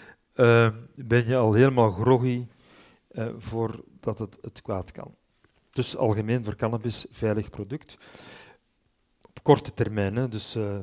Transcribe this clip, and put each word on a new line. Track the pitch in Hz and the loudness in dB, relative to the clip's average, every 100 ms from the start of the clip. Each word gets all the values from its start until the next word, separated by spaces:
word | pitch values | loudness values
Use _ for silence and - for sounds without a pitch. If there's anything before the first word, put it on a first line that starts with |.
| - _ _ | -20 _ _
eh, | - 120 117 113 110 - | 4 6 6 4 0 -12
ben | - 123 120 117 | -12 0 0 2
je | 127 | 2
al | 110 | 4
helemaal | 107 135 127 113 | 6 6 6 2
groggy, | 90 117 131 127 123 120 _ _ _ _ _ _ | 2 2 2 2 -2 -6 _ _ _ _ _ _
eh, | - 113 - | -8 -8 -10
voordat | 95 113 113 110 - _ - 104 | -8 -4 -4 -6 -18 _ -6 -6
het, | 104 - | -8 -12
het | - - | -18 -14
kwaad | - 95 92 | -8 -8 -8
kan. | - - - _ _ _ _ _ | -14 -18 -20 _ _ _ _ _
Dus | - 120 - | -6 -6 -2
algemeen | 113 107 107 123 | 0 0 -2 -4
voor | 107 104 | -4 -4
cannabis | 113 117 117 107 - | -4 -4 -6 -8 -10
veilig | - 110 107 107 | -4 -2 -2 -6
product. | - 98 147 - - - - - - - _ _ _ _ _ _ _ | -10 -12 -12 -14 -20 -20 -20 -20 -20 -20 _ _ _ _ _ _ _
Op | _ - | _ -2
korte | - 143 - | 2 2 0
termijn, | - 107 104 98 110 | -6 -4 -2 -2 -2
hè. | 131 | -6
Dus, | 107 - | -8 -10
eh, | 117 104 101 | -8 -6 -8